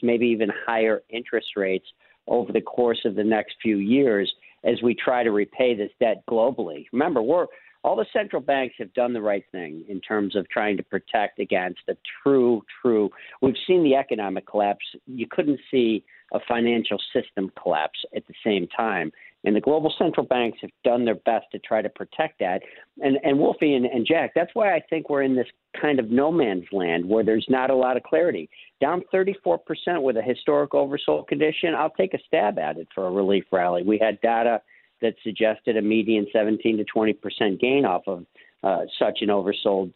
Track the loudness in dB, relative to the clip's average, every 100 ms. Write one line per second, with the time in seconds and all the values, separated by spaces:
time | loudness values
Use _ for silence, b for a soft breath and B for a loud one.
0 | 0 2 2 2 0 -2 -2 0 2 0
1 | -4 -12 -4 -6 -4 -4 -2 -2 -6 _
2 | b b -2 -2 0 -4 -4 0 0 0
3 | -2 -2 0 0 -2 -6 -2 0 2 2
4 | 4 2 0 -6 b b -2 0 0 0
5 | 0 2 2 0 -2 0 0 2 -4 0
6 | 0 0 -2 2 2 0 -8 -10 -6 -2
7 | 0 0 2 0 0 B B B -2 0
8 | -2 -2 -2 -4 0 0 -2 -8 -8 -2
9 | -2 0 0 -2 -4 -12 -10 -12 -12 -12
10 | -4 -2 0 -2 -4 -2 -2 -2 -4 -8
11 | -4 -2 -2 -4 -4 -2 -2 -8 -8 -8
12 | -10 -4 2 4 4 2 -4 -4 0 2
13 | 0 B B B 0 0 2 4 4 2
14 | 2 -4 -4 -6 -4 0 0 -2 -8 -18
15 | -14 -10 -4 -2 0 -2 0 2 2 0
16 | b b b -8 -2 0 2 2 0 -6
17 | -4 -4 -4 -6 -8 -6 -2 -2 -2 -6
18 | -12 -12 -12 -8 -2 -2 -2 -4 -2 -2
19 | -4 B B B 0 2 2 2 0 0
20 | 0 0 0 0 -2 -4 -16 -4 0 2
21 | 2 0 0 -2 -4 -14 -2 -2 -2 -8
22 | -12 -4 -4 -2 -4 -4 -6 B B -4
23 | 0 2 2 2 2 2 2 2 0 -2
24 | 0 0 2 0 -2 0 2 0 -2 -6
25 | -2 0 2 0 -2 -8 _ -4 0 0
26 | 2 2 2 2 0 -2 -4 -2 0 0
27 | 2 2 4 0 2 0 2 2 2 0
28 | 0 2 2 -2 -8 B B _ -2 -2
29 | -2 0 0 -2 -2 -2 -2 -8 -4 0
30 | 0 0 0 0 0 2 2 0 0 -2
31 | -2 -2 -2 0 0 0 -2 0 -2 0
32 | -2 -2 -2 0 0 -2 -4 -6 -10 -6
33 | -2 0 2 2 2 0 2 0 0 2
34 | 2 0 0 2 2 0 b b b _
35 | -4 -4 -10 0 0 0 0 0 2 2
36 | 2 0 2 0 2 0 0 0 -2 0
37 | 0 0 -6 -2 0 2 2 2 2 0
38 | -4 -10 -12 b b b -2 -2 -4 -2
39 | -2 0 0 0 0 -2 0 0 -2